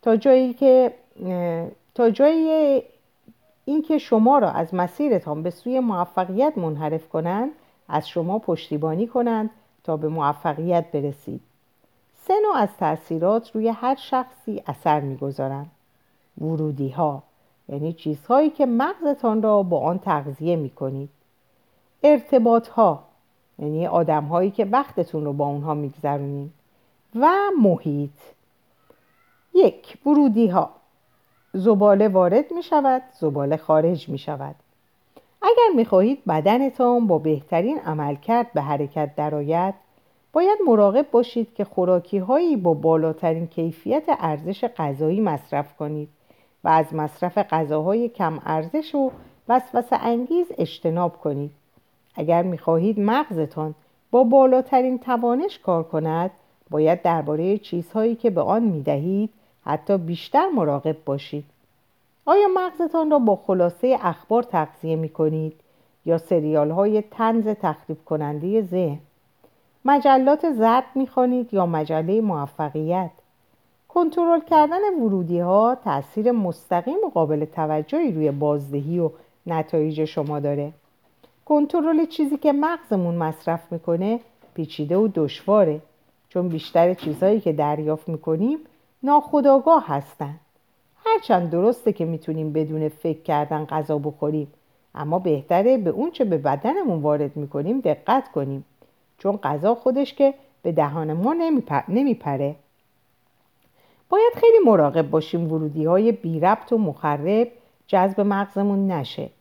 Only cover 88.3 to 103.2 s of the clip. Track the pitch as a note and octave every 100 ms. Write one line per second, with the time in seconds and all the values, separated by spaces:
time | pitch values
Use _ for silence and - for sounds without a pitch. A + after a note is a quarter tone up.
88.3 | D#3+ A3 D#4 - _ _ _ C4 D4 D4
89.3 | D4+ C#4 C4+ C#4 D#4+ A3+ C#3+ C#3+ - C#3+
90.3 | D#3 _ _ _ _ _ _ A4 A4 -
91.3 | F#3 E3+ E3+ G3+ A#3 - G3+ E3 D#3+ D#3+
92.3 | D#3+ D#3 D#3 D3+ D#3 D#3 D3+ E3 D#3 -
93.3 | D3 D3 D#3 D3+ D#3 D3+ D3+ C#3+ D3 D3+
94.3 | D#3 C#3+ _ _ _ _ - D3+ F3 F#3
95.3 | D3 C#3 F3 G#3+ C4 F3+ F3+ D#4 - A3+
96.3 | E3 C#3 C#3 A3+ F4 E4 E3 D3 D3 C#3+
97.3 | D3+ C#3+ D3 D#3 C4 G3+ D3 - B3+ C4
98.3 | - C#3 C#3 - _ _ _ _ _ G3
99.3 | G3+ D3 D3 F#3 A#3 B3+ C4 C4+ - C#4
100.3 | C#4 _ _ F3 D#3+ D3 D#3 D#3 D#3+ G#3+
101.3 | E4 E4 D4 - C#3+ - G#3+ C#4 A3+ -
102.3 | C3+ C#3+ D3+ _ _ _ _ _ _